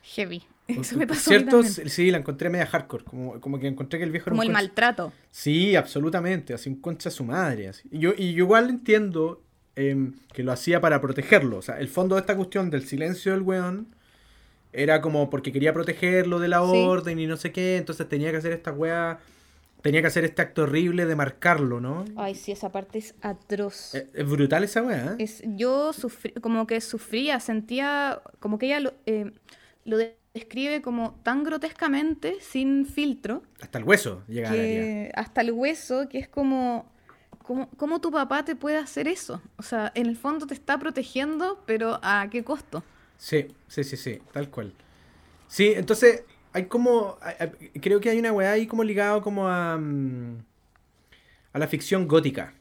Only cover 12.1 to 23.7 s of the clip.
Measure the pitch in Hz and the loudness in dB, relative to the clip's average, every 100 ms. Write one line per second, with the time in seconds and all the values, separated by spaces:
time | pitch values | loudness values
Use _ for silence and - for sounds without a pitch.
12.1 | 190 190 196 185 202 185 143 - 139 160 | 2 2 -2 -2 -2 -2 -2 -4 -4 -4
13.1 | 180 196 190 190 190 180 190 226 _ _ | -2 -2 0 0 -2 -2 -6 -10 _ _
14.1 | _ _ _ _ _ _ 123 147 156 160 | _ _ _ _ _ _ -2 4 4 4
15.1 | 151 143 139 135 135 151 160 165 160 180 | 2 2 0 -2 2 2 2 -2 0 4
16.1 | 185 175 175 175 175 180 185 185 180 165 | 4 4 0 2 4 6 6 6 2 0
17.1 | 160 160 160 160 185 185 185 160 160 156 | -2 -2 -2 -4 -2 0 0 -2 -8 -4
18.1 | 143 156 160 165 165 165 143 160 170 170 | -2 0 -2 -2 -4 -6 -2 -2 0 -2
19.1 | 165 - _ _ _ _ _ 147 156 160 | -6 -14 _ _ _ _ _ 2 4 4
20.1 | 170 160 - 165 - 147 156 175 175 165 | 4 2 0 -2 0 2 2 2 2 2
21.1 | 151 139 - - 156 135 120 123 160 208 | 2 -2 2 4 4 2 0 -4 -6 -8
22.1 | 214 196 190 - 202 190 196 190 220 214 | -6 -6 -6 -10 -8 -6 -8 -8 -10 -10
23.1 | - 214 196 - 202 202 | -12 -10 -10 -6 -4 -4